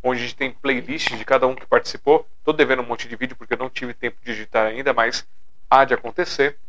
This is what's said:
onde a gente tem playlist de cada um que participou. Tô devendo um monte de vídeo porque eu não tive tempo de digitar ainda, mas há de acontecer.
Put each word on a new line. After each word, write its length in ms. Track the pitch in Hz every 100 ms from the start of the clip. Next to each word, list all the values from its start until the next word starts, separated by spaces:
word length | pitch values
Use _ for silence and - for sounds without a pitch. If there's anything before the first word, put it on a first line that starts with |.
onde 160 | 127 123
a 40 |
gente 120 | 120 -
tem 160 | 135
playlist 640 | 117 139 127 117 139 - 117
de 100 | 107
cada 220 | 135 127
um 80 | 131
que 100 | -
participou. 600 | 123 - - - 156 - -
Tô 100 | -
devendo 300 | 151 131 127
um 20 | 120
monte 220 | 113 117
de 80 | 117
vídeo 200 | 127 123
porque 180 | 117
eu 40 | 117
não 100 | 131
tive 280 | - 127 117
tempo 220 | 123 -
de 100 | 123
digitar 360 | 107 107 117 110
ainda, 260 | 113 135
mas 320 | 117 117 - - - - - -
há 180 | 131 135
de 80 | 123
acontecer. 600 | 117 - 175 - 147 -